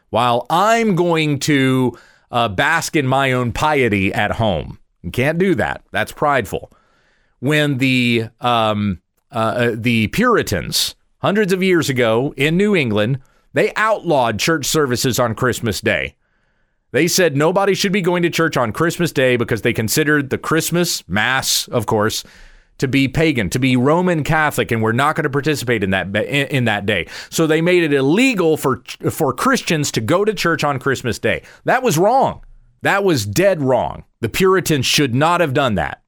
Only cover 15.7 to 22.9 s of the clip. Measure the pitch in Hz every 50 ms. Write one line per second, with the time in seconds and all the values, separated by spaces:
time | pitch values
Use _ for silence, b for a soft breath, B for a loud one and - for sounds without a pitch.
15.7 | 95 - - 110 98 76 67 69 - _ _ _ _ _ _ _ _ _ _ _
16.7 | _ _ _ _ - 127 165 175 - 185 180 160 135 139 151 165 185 202 196 196
17.7 | 180 - - 202 175 208 165 175 175 180 175 165 - - 165 160 - 143 123 110
18.7 | 101 - 160 170 160 - 175 151 - 147 131 127 123 117 117 - 120 104 - 120
19.7 | 113 - 110 107 - 156 151 147 151 147 139 131 117 101 - - 156 160 156 -
20.7 | 165 175 175 165 - - - - 123 104 110 123 131 135 165 - - - - -
21.7 | - 123 107 - 113 107 104 110 - - b b b b b b b b b b
22.7 | b - 139 131